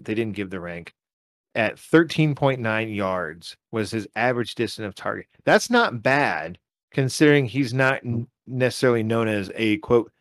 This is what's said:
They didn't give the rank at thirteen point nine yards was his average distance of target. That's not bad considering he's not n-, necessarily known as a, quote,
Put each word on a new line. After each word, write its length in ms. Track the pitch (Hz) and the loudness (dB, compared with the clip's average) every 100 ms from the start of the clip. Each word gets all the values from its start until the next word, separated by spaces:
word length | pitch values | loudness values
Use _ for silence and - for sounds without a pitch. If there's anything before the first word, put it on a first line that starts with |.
They 100 | 107 | -4
didn't 220 | 107 113 101 | -4 -4 -6
give 140 | 98 | -8
the 100 | 92 | -8
rank 340 | 87 87 85 - _ _ _ _ _ - | -10 -12 -14 -20 _ _ _ _ _ -2
at 200 | 107 - | -2 -4
thirteen 600 | - 160 165 - 156 139 | 4 4 4 2 0 2
point 240 | 139 123 | 0 0
nine 280 | 113 110 113 | -2 -2 -2
yards 680 | 101 95 92 82 85 - - _ | -2 -2 -2 -6 -10 -18 -20 _
was 180 | 113 98 | -4 -4
his 160 | 110 101 | -4 -6
average 400 | 107 120 123 113 | -2 0 0 -4
distance 320 | - 110 - 107 | -4 -6 -6 -12
of 80 | |
target. 320 | - 101 104 - _ | -8 -8 -8 -12 _
That's 260 | - 202 - | 2 2 4
not 320 | 240 220 117 | 0 0 0
bad 540 | 131 139 127 82 78 90 _ _ _ | 2 2 2 -2 -8 -12 _ _ _
considering 540 | - 131 - 151 147 123 | -4 -2 4 6 6 2
he's 280 | 131 127 | -2 -2
not 300 | 127 131 135 | 2 2 0
n-, 240 | 120 117 117 _ - | -4 -6 -6 _ -10
necessarily 560 | 127 123 - 131 117 | -2 -2 2 2 2
known 240 | 110 117 110 | 0 0 0
as 220 | 104 92 - | -2 -4 -2
a, 220 | 110 107 | 0 0
quote, 340 | - 120 - _ | 2 2 2 _